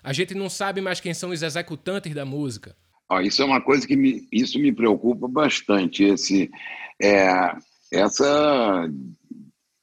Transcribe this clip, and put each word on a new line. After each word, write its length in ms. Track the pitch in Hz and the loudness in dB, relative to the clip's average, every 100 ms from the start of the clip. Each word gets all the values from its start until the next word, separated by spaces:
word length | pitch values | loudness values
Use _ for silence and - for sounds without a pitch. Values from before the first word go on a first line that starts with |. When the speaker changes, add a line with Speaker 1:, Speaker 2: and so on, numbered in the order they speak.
Speaker 1:
A 100 | 131 | -8
gente 220 | 139 185 | -4 -4
não 160 | 190 190 | -4 -8
sabe 320 | - 196 196 | -4 -4 -4
mais 180 | 190 175 | -4 -6
quem 140 | 175 | -6
são 160 | 165 180 | -8 -8
os 120 | 170 | -6
executantes 720 | 165 156 175 156 - 196 185 | -6 -6 -8 -10 -8 -8 -8
da 120 | 147 139 | -10 -8
música. 500 | 143 143 107 - - _ _ _ | -6 -6 -8 -16 -20 _ _ _
Speaker 2:
Ó, 100 | 92 | -2
isso 220 | 98 - | 0 0
é 40 | 135 | 2
uma 160 | 131 | 2
coisa 240 | 131 139 - | 4 2 2
que 100 | 139 | 2
me, 320 | 135 113 - | 2 0 -2
isso 280 | 110 127 - | -2 0 0
me 120 | 143 | 0
preocupa 560 | 110 113 101 113 113 123 | 2 2 2 2 -2 -2
bastante, 800 | 127 147 - - 101 85 - | 0 0 0 0 2 2 2
esse, 460 | 101 98 - 98 87 - - - - - | 2 2 2 0 0 -6 -16 -16 -18 -2
é, 560 | 101 101 95 92 87 80 - _ _ | 4 4 4 4 0 -2 -14 _ _
essa 1000 | 85 104 - 139 147 151 139 113 92 82 69 65 - _ - 69 _ _ _ | 0 0 2 2 4 2 2 2 0 -2 -8 -12 -18 _ -20 -20 _ _ _